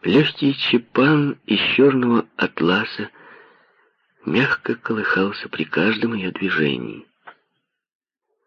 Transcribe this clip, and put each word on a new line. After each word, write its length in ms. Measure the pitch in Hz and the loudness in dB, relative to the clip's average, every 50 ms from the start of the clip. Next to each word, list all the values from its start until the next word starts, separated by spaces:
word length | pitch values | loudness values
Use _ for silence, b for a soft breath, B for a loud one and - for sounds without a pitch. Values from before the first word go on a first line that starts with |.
Лёгкий 520 | - - 90 135 151 147 - - - 139 139 | 0 4 4 4 4 2 0 0 0 0 0
чепан 840 | 135 - - - 120 - _ _ - 127 143 156 151 147 143 - - _ | 0 -2 0 0 0 0 _ _ 2 2 4 4 4 2 0 -2 -6 _
из 140 | - 107 101 - - - | -2 -2 0 0 0 2
чёрного 520 | - 135 143 135 131 123 120 117 113 - - _ - | 4 4 4 4 4 2 2 2 2 0 -2 _ -4
атласа 720 | - - - - 80 85 90 101 110 - - - 104 - b b b b b b b b b b b b b b b b b b _ _ _ _ _ | -4 -4 -2 0 0 2 2 2 0 -4 -8 -12 -12 -12 b b b b b b b b b b b b b b b b b b _ _ _ _ _
мягко 500 | - 76 104 135 - - - _ - 120 | -2 0 0 0 0 -2 -4 _ -6 -6
колыхался 720 | 117 _ - 113 107 101 - - 95 95 101 104 - - - | -6 _ -6 -4 -4 -2 -2 0 0 0 -2 -2 -8 -12 -12
при 140 | - - 80 | -6 -6 -6
каждом 500 | - - - 82 104 110 107 - 117 117 | -4 -2 0 0 0 0 0 -2 -2 -2
её 180 | 104 92 92 | -4 -6 -6
движении. 760 | 85 - 95 95 85 78 78 73 67 62 62 57 53 - - _ _ _ _ - - _ _ _ _ _ _ _ _ _ _ _ _ _ _ _ _ _ _ _ _ _ _ | -6 -4 -4 -4 -2 0 0 0 -2 -4 -6 -10 -12 -14 -18 _ _ _ _ -20 -20 _ _ _ _ _ _ _ _ _ _ _ _ _ _ _ _ _ _ _ _ _ _